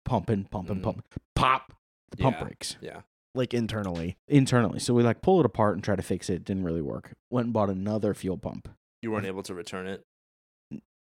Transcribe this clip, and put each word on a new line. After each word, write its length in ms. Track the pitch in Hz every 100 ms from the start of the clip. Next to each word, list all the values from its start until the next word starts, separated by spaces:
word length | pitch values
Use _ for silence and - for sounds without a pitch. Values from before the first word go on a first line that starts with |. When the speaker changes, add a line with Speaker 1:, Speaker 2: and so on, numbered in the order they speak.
| -
Speaker 1:
pumping, 400 | 120 85 104 101
pumping, 320 | 104 90 95
Speaker 2:
Mm. 60 |
Speaker 1:
pumping. 200 | 92 95 - - - -
Pop! 380 | 131 131 - _ _ _ _
The 60 | -
pump 200 | 131 82
Speaker 2:
Yeah. 60 |
Speaker 1:
breaks. 340 | - - - -
Speaker 2:
Yeah. 200 | - 85 - _ _ 127
Speaker 3:
Like, 180 | 123
internally. 640 | 120 110 110 98 85 82 - -
Speaker 1:
Internally. 500 | 143 131 123 110 -
So 140 | -
we, 100 | 120
like, 180 | 120 107
pull 180 | - 185
it 40 | 123
apart 300 | - 104 92
and 80 |
try 120 | 107 95
to 40 |
fix 280 | - 92 -
it. 140 | 87 -
Didn't 180 | 95
really 180 | 87 82
work. 320 | 69 57 - - _
Went 160 | 123 120
and 60 |
bought 160 | 113 101
another 440 | 95 101 107 104
fuel 240 | 92 92 87
pump. 300 | - - - - _ _
Speaker 2:
You 100 | 113
weren't 140 | 107 95
able 180 | 95
to 100 | 95
return 340 | 92 87 95 92
it? 160 | 95 - _ _ _ _ _ _ - - _